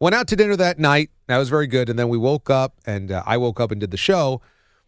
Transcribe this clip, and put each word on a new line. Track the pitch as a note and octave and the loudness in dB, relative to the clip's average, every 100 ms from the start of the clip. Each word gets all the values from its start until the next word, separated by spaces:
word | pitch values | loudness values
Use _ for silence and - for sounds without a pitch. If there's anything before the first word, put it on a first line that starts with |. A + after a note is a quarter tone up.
Went | E3+ | 0
out | A3+ G#3+ | 0 0
to | G3+ | 2
dinner | G#3 G3 | 2 2
that | F3+ D3+ | 0 2
night. | D3+ D3 D3+ _ - | 2 4 0 _ -2
That | B2+ | 0
was | C3 | 0
very | D3+ C#3+ | 0 0
good. | B2+ B2 | 0 0
And | A#2 | 0
then | A#2+ | 0
we | A#2 | 0
woke | B2 D3 - | 0 0 0
up, | C3+ C3 _ - | 0 0 _ -8
and, | G2+ F#2+ | -6 -6
uh, | F#2 G2+ | -6 -2
I | A#2+ | 0
woke | B2 G#2+ | 0 -2
up | A2+ | -4
and | G#2 | -4
did | G2+ | -6
the | F#2 | -4
show. | - F#3 C#3 C3 _ _ _ _ | -2 0 -2 -4 _ _ _ _